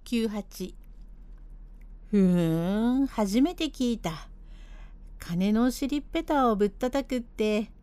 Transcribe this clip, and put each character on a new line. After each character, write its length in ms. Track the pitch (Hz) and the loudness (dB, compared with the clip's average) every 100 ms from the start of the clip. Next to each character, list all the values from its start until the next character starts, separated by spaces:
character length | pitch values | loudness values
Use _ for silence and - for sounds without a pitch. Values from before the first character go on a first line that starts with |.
九 240 | - 240 220 | -2 -2 -2
八。 480 | 208 - - 185 - - - - - - - - - - - - - - | -4 -10 -12 -12 -12 -18 -18 -18 -18 -18 -18 -18 -18 -18 -18 -18 -18 0
ふ 80 | 208 | 4
ー 840 | 185 180 165 160 170 202 233 254 | 6 6 4 2 0 2 2 2
ん、 40 | 277 | 0
初 340 | - 202 214 | 0 2 4
め 140 | 294 359 | 4 2
て 100 | 311 | -6
聞 260 | - 247 | 0 -2
い 60 | 226 | 0
た。 280 | 170 160 - - - - - - - - - - | -4 -8 -12 -18 -20 -18 -18 -18 -18 -18 -18 -16
金 340 | - 170 196 | -6 0 2
の 160 | 214 247 | 4 2
尻 300 | 247 277 285 | 2 -2 -2
っ 40 | - | -2
ぺ 120 | 330 | -4
た 280 | 330 294 254 | 0 4 4
を 40 | 208 | 4
ぶ 100 | 208 | 2
っ 40 | |
た 200 | - 254 | 0 -2
た 140 | 277 | -2
く 140 | 262 254 | -2 -4
っ 40 | |
て 500 | 240 - 214 214 208 - | -6 -2 0 0 -2 -10